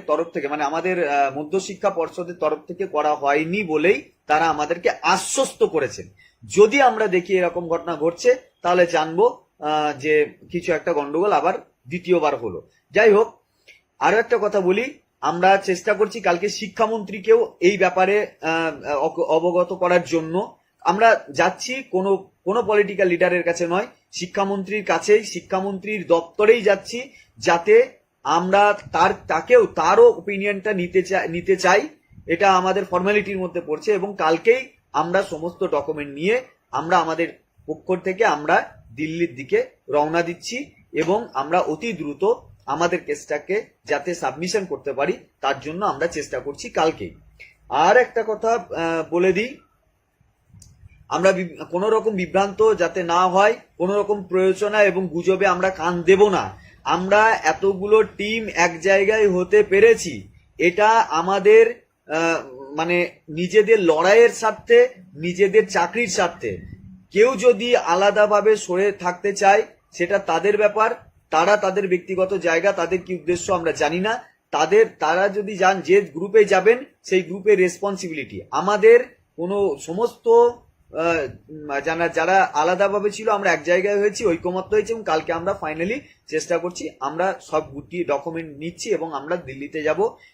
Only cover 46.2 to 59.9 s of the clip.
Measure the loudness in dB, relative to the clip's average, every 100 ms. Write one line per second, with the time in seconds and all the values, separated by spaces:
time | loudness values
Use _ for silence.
46.2 | -8 -8 -10 -12 -8 -2 -2 -2 -10 -14
47.2 | _ _ -20 _ _ 0 4 4 4 0
48.2 | -4 -4 -2 -2 -4 -6 -4 -2 -2 0
49.2 | 2 2 -2 -8 _ _ _ _ _ _
50.2 | _ _ _ -20 -20 _ -20 _ _ 0
51.2 | 2 2 -4 -10 -8 -4 0 0 0 -4
52.2 | -2 -2 -2 2 2 2 0 -2 0 2
53.2 | 2 4 4 2 -6 -6 -2 -2 0 -4
54.2 | -2 0 0 0 0 2 2 2 -4 -2
55.2 | 0 2 2 2 -2 -2 -4 0 2 6
56.2 | 6 2 -4 -10 -20 _ -4 -2 2 4
57.2 | 4 2 0 0 -2 -2 2 2 2 -2
58.2 | -6 -4 -4 -2 -2 0 2 2 2 2
59.2 | 2 2 2 4 4 6 6